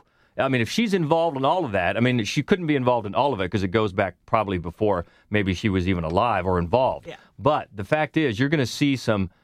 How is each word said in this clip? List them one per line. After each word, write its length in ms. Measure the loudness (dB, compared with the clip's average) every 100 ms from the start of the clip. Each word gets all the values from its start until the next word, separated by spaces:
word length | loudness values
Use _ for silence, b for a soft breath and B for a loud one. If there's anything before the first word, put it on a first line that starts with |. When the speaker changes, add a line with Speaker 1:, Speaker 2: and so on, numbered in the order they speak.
| _ _ _ -4
Speaker 1:
I 100 | 0
mean, 140 | 0
if 80 | 0
she's 260 | 0 0 0
involved 420 | 2 2 2 0
in 80 | 0
all 180 | 0
of 100 | 0
that, 220 | 0 0 2
I 40 |
mean, 240 | 2 2
she 180 | 0 -4
couldn't 240 | 0 0 2
be 100 | 0
involved 300 | 2 0 0
in 80 |
all 200 | 0 0
of 60 | 0
it 80 | -2
'cause 120 | -2
it 60 | 0
goes 240 | 0 0
back 220 | -2 -4 -6 -4
probably 320 | -2 0 -4
before 480 | -6 -2 0 0 b b b
maybe 240 | -2 0
she 160 | -2 0
was 180 | 0 0
even 160 | -2
alive 440 | 0 0 2 0 0
or 100 | 0
involved. 480 | 2 2 2 -2 -10
Speaker 2:
Yeah. 100 | B B -4
Speaker 1:
But 300 | 0 0 -4
the 100 | -12
fact 340 | -2 -2 0 0
is, 220 | 0 0
you're 100 | 0
gonna 160 | 0 -2
see 300 | 0 0 0
some 340 | 0 0 -2 -8